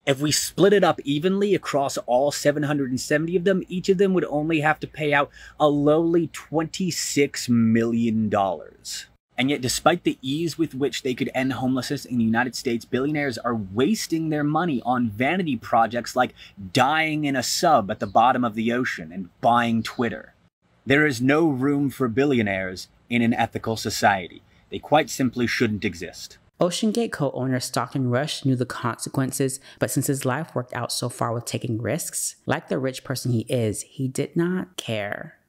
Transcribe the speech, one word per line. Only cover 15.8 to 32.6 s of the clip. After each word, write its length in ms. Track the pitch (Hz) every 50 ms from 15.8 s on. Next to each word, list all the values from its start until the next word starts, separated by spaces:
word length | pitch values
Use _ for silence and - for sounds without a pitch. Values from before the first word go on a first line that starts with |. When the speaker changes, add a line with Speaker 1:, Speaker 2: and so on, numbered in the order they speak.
| 113 107 120 120 113 - -
Speaker 1:
like 180 | 127 123 117 - - - - _ - 98 92
dying 540 | - 127 123 135 156 160 160 156 151 151 151
in 100 | 143 139
a 80 | 131 117
sub 480 | - - - - 170 151 123 104 95
at 80 | 107 -
the 80 | 117
bottom 380 | 101 95 117 113 127 131 127 123
of 100 | 117 104
the 160 | 113 110 117
ocean 400 | 117 123 131 - - - 85 78
and 160 | 85 95 90 85 _ _
buying 420 | - 117 117 120 120 117 117 113 113
Twitter. 520 | - - - 120 113 90 - - - _ _ _ _ _ _ _ _ _ _ -
There 200 | 110 135 147 151
is 160 | 151 131 113
no 280 | 123 131 143 156 170 160
room 400 | 139 123 131 143 143 143 143 135
for 180 | - - 131
billionaires 800 | 120 110 127 139 147 135 120 107 101 98 95 95 92 92 92 - - _ _ _ -
in 120 | 120 120
an 120 | 117 113 117
ethical 420 | - 117 - - 110 - 113 110
society. 680 | 107 - 113 98 - 120 107 101 95 87 80 - - - _ _ _ _ _
They 80 | - 98
quite 300 | - - 147 156 156 -
simply 380 | - - 139 120 - 120 120
shouldn't 360 | 110 - - 127 110 107 98 -
exist. 540 | 104 90 85 90 82 - - - - - - _ _ _ -
Speaker 2:
OceanGate 500 | 165 180 175 - - 214 202 - 226 220
co-owner 480 | - - 147 131 - 131 127 131 127 123
Stockton 500 | - - - 131 117 - - 143 131 123
Rush 360 | 120 123 147 160 - - -
knew 100 | 135 131
the 100 | 123 123
consequences, 920 | - - - - 117 110 - - - - 139 131 131 - - 139 131 - - - - - -
but 120 | - -
since 160 | - 143 135
his 160 | - 139 135 -
life 320 | 131 123 143 165 - -
worked 180 | 131 123 - -
out 200 | - 120 - -
so 160 | - 135 123
far 240 | - - 123 120 113
with 100 | 120 -
taking 380 | - - 120 - 123 113 110
risks, 560 | 120 101 127 170 - - - - - - - _ _
like 240 | - 220 269